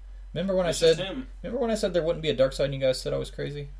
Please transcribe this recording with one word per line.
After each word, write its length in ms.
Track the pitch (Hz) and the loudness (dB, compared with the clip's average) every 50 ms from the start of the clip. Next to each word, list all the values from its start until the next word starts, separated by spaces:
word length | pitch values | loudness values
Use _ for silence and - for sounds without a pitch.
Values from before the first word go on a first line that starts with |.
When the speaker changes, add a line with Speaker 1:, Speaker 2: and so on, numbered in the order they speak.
| - - - - - - - | -16 -16 -16 -14 -14 -10 -6
Speaker 1:
Remember 200 | 151 180 196 190 | -4 -2 0 2
when 100 | 185 185 | 2 2
Speaker 2:
It's 160 | 170 151 - 165 | 2 2 4 6
Speaker 1:
I 40 | 165 | 6
Speaker 2:
just 100 | 165 165 | 6 4
Speaker 1:
said, 80 | 180 | 2
Speaker 2:
him. 220 | 190 175 131 131 - - - - | -4 -6 -6 -8 -10 -12 -12 -8
Speaker 1:
remember 180 | 175 214 262 | -6 -2 -2
when 100 | 247 226 | 0 0
I 40 | 226 | 0
said 180 | 208 214 196 175 | 2 0 2 2
there 80 | 175 156 | 2 2
wouldn't 200 | 165 165 156 160 | 2 0 0 0
be 80 | 156 | 0
a 60 | 139 | 4
Darkseid 300 | 120 170 - - - 147 | 4 4 4 4 2 0
and 80 | 139 139 | 0 0
you 60 | 135 | 2
guys 200 | 135 131 127 - | 2 2 2 2
said 120 | - 147 139 | 0 -4 -2
I 40 | 139 | -4
was 120 | 131 - | -4 -6
crazy? 380 | - - 143 143 143 147 143 143 - - | -6 -6 -6 -6 -6 -8 -10 -10 -12 -14